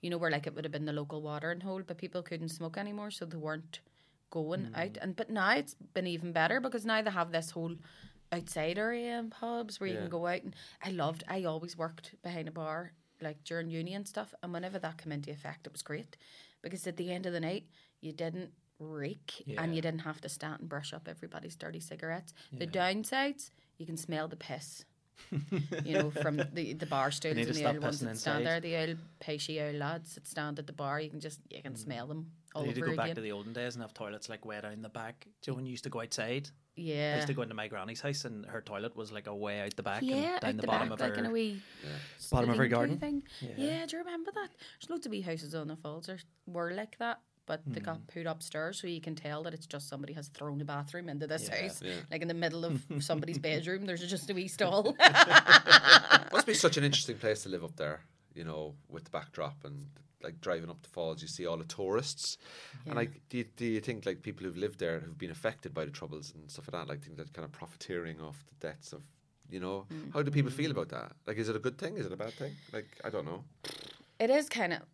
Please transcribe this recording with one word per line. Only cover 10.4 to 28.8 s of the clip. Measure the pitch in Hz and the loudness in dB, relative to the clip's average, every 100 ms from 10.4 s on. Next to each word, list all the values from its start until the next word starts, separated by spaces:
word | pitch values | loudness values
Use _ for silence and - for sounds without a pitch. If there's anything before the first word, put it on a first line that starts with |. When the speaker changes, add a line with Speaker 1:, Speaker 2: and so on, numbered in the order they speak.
Speaker 1:
And | - - - - | -4 -12 -18 -10
I | 190 | -6
loved, | 185 151 160 - | 0 0 -2 -4
I | 190 | -2
always | 180 160 170 170 | 0 -2 -6 -4
worked | 165 165 - - | -6 -6 -18 -12
behind | 175 175 160 | -8 -6 -6
a | |
bar, | 160 156 156 175 - _ _ | -6 -4 -4 -6 -14 _ _
like, | 160 151 | -8 -8
during | - 165 165 | -6 -4 -2
uni | 165 165 | -4 -4
and | 196 202 | -4 -6
stuff, | - 208 - | -6 -6 -10
and | 175 | -6
whenever | 170 185 196 | -4 -4 -4
that | 165 160 | -6 -6
came | 160 | -6
into | 147 143 | -4 -4
effect, | 147 147 151 - | -8 -8 -10 -12
it | |
was | - | -12
great | - 151 240 - - - - _ | -8 -8 -8 -18 -20 -20 -20 _
because | - 185 185 | -8 -6 -6
at | 170 | -4
the | 180 | -4
end | 180 185 | -2 -2
of | |
the | 175 | 0
night, | 160 196 - - - _ | 0 -2 -6 -20 -20 _
you | 160 | -12
didn't | 156 165 165 185 - _ _ | -4 -4 -4 -8 -14 _ _
reek | 156 156 143 147 - - 143 | -10 -4 -4 -4 -10 -12 -6
and | - 165 | -2 0
Speaker 2:
Yeah. | 165 | 0
Speaker 1:
you | |
didn't | 160 160 | 0 -2
have | 160 151 | -4 -6
to | 151 | -8
stand | - 156 151 | -6 -6 -8
and | 165 | -6
brush | 143 143 | -6 -6
up | 160 165 | -10 -10
everybody's | 160 165 - - | -12 -10 -10 -12
dirty | 165 160 160 | -10 -10 -8
cigarettes. | 160 156 160 170 - - - | -10 -8 -6 -6 -8 -20 -14
The | 135 | -6
Speaker 2:
Yeah. | 170 185 180 | -2 2 2
Speaker 1:
downsides, | 202 220 262 277 285 - _ _ _ | 2 0 2 2 -2 -10 _ _ _
you | 165 | -8
can | 160 | -6
smell | 160 156 156 | -2 -2 -2
the | 156 | -6
piss. | - 135 139 - - _ _ - | -8 -8 -8 -14 -18 _ _ -20
Speaker 2:
<laughs> | - 160 147 185 147 160 | -4 -4 0 -2 0 -2
Speaker 1:
You | 147 | 2
know, | 190 151 | 2 2
from | 151 147 147 - | 2 2 2 0
the, | 160 139 | -2 -4
the | 156 160 | -4 0
bar | 139 135 | 2 2
stools | 143 160 | 2 0
Speaker 2:
You | 147 | 2
need | 120 | 2
Speaker 1:
and | |
Speaker 2:
to | |
Speaker 1:
the | 160 | 2
Speaker 2:
stop | 131 | 2
Speaker 1:
old | 147 | 2
ones | 147 147 | 0 0
Speaker 2:
pissing | 123 | -2
Speaker 1:
that | 110 | -2
stand | - 143 | 0 2
Speaker 2:
inside. | 123 170 | 2 0
Speaker 1:
there, | 170 165 | 0 0